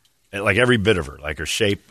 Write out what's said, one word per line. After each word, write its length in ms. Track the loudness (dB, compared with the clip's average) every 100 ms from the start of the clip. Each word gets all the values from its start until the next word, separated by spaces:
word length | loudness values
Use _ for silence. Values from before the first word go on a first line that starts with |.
| _ _ _
Like, 240 | -4 0 2
every 200 | 4 4
bit 200 | 4 2
of 100 | -2
her, 100 | -10
like, 180 | -10 -8
her 80 | -6
shape, 360 | -2 0 -2 _